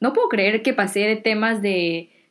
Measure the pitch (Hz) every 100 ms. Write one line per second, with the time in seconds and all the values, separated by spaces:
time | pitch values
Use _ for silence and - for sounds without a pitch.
0 | 240 302 494 214 196 220 226 233 196 202
1 | 208 220 220 214 220 226 202 190 170 165
2 | 165 _ _